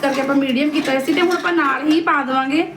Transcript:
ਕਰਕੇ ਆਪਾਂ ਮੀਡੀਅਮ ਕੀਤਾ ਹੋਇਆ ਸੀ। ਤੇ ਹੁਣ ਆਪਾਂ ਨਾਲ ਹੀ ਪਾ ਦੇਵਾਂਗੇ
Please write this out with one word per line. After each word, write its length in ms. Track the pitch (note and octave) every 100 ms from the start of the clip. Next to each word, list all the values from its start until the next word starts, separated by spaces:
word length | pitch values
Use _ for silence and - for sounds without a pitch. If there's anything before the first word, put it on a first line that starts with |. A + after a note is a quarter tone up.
ਕਰਕੇ 180 | C#4 C4
ਆਪਾਂ 140 | C4+
ਮੀਡੀਅਮ 360 | C#4 C4+ B3 D4
ਕੀਤਾ 220 | D4 C#4
ਹੋਇਆ 120 | C4+
ਸੀ। 100 | C4+
ਤੇ 60 | D4
ਹੁਣ 120 | F4
ਆਪਾਂ 200 | F4 F4
ਨਾਲ 400 | E4+ C#4 C4+ D4+
ਹੀ 80 | D#4+
ਪਾ 220 | E4+ D4
ਦੇਵਾਂਗੇ 500 | B3+ C4 C4+ D4+ E4+